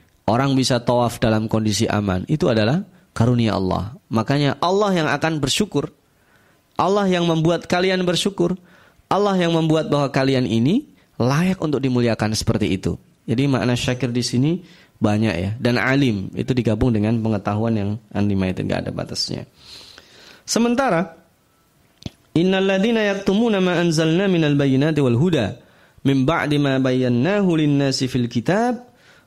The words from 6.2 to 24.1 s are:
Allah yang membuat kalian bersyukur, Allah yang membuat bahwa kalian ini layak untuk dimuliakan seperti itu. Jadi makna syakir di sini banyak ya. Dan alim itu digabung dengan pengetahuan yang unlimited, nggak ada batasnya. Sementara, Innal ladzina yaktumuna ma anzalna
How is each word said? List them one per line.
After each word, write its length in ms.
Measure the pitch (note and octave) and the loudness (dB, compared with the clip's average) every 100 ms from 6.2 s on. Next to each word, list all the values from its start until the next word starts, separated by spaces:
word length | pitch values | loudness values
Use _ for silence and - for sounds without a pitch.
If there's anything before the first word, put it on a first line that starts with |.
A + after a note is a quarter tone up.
| _ _ _ _ _ | _ _ _ _ _
Allah 320 | - E3+ G3+ G3 | -4 0 2 0
yang 180 | F3+ | 0
membuat 460 | E3+ E3 D#3+ E3 - | 0 2 2 0 -2
kalian 320 | F3+ F#3 F#3 | -2 0 0
bersyukur, 560 | F3+ E3+ G3+ F#3+ E3+ F#3 - - - _ - | 0 -2 -2 -2 -2 -4 -10 -20 -20 _ -4
Allah 320 | F#3 G3+ F#3+ | 0 0 2
yang 160 | E3+ | 2
membuat 320 | E3 D#3+ D#3 D3+ | 2 2 0 0
bahwa 220 | D3 C#3 | 0 0
kalian 340 | C#3 C3+ C3 | 0 0 0
ini 460 | B2 A2+ B2 A#3 - - _ - | 0 2 2 0 -2 -14 _ -4
layak 460 | A#2+ C#3+ F3+ F#3 | 0 0 0 -2
untuk 160 | D#3+ C3+ | -2 -2
dimuliakan 560 | C3+ B2 A#2+ G#2+ G#2+ | 0 0 0 0 -2
seperti 400 | A2 - G2+ G2 | -2 -2 0 0
itu. 240 | F#2 - F2 - _ - | -2 -2 -6 -10 _ -4
Jadi 160 | A2+ C#3+ | 0 0
makna 240 | B2+ A2+ | 2 0
syakir 360 | B2 - B2 B2 | 0 -2 -4 -2
di 80 | A#2+ | -2
sini 280 | A#2 B2 D3 F#3 - - - - | -2 0 0 0 -6 -20 -20 -4
banyak 320 | A2 G#2+ A2+ | 0 2 0
ya. 160 | E2 G2 A#2 | 0 -4 -2
Dan 240 | A#2+ A#2+ | -2 0
alim 480 | A2+ C#3 C3 G2+ F#2+ - | 2 2 2 0 -4 -6
itu 160 | A#2 | -4
digabung 400 | B2 A2+ G#2+ B2+ | -2 0 0 2
dengan 240 | A2 G#2+ A#2 | 2 0 0
pengetahuan 560 | A2 G#2 G#2 G#2 A2+ | 0 -2 -2 -2 0
yang 160 | A2 G2+ G#2+ - | -2 -2 -6 -6
unlimited, 560 | G#2 G#2 G2 F#2 F#2 G2+ | -2 0 0 -2 -2 -4
nggak 160 | F#2 - | -4 -4
ada 60 | |
batasnya. 480 | - - - - - - _ - - - - - - - - - | -6 -8 -6 -6 -8 -12 _ -20 -20 -20 -20 -20 -20 -20 -18 -4
Sementara, 800 | G#3+ A#3 A#3+ C4+ E3+ F#3 - _ _ _ _ _ _ _ _ - _ _ D3+ | -2 0 0 0 0 -2 -8 _ _ _ _ _ _ _ _ -16 _ _ 0
Innal 320 | F#3 F#3+ F#3+ | 2 2 2
ladzina 320 | F#3+ A3+ A3+ | 2 2 0
yaktumuna 640 | G#3 G3 - G3 A#3 G3+ | 0 -2 0 0 2 2
ma 160 | F#3 E3+ | 2 2
anzalna 480 | F3 D#3 D#3+ | 0 2 2